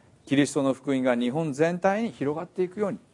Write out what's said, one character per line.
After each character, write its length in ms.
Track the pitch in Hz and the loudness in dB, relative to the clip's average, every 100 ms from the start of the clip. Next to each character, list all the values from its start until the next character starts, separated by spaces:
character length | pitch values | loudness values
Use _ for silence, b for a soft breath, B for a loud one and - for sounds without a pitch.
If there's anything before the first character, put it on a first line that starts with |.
| b _ - | b _ 0
キ 100 | 139 | 2
リ 120 | 139 | 2
ス 60 | |
ト 100 | - | 2
の 100 | 135 | 0
福 160 | 127 - | 0 -2
音 140 | 135 | 0
が 100 | 127 120 | 2 2
日 140 | 123 | 0
本 240 | 139 165 | -2 -4
全 240 | 127 165 175 | 0 0 2
体 240 | 190 196 | 0 0
に 100 | 233 | -2
広 240 | - 135 151 | -4 -4 -4
が 60 | |
っ 60 | 175 | -6
て 160 | - | -4
い 60 | 180 | -4
く 100 | 180 | -2
よ 80 | 202 | -4
う 40 | |
に。 60 | 120 - | -4 -12